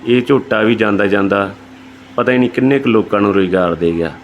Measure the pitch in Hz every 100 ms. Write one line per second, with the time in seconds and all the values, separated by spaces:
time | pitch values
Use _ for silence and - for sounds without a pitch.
0 | 113 123 123 139 - 107 110 113 107 101
1 | 101 101 98 101 98 101 - - - -
2 | - 117 120 127 123 120 127 139 131 110
3 | - 104 101 98 95 92 90 80 85 82
4 | 82 73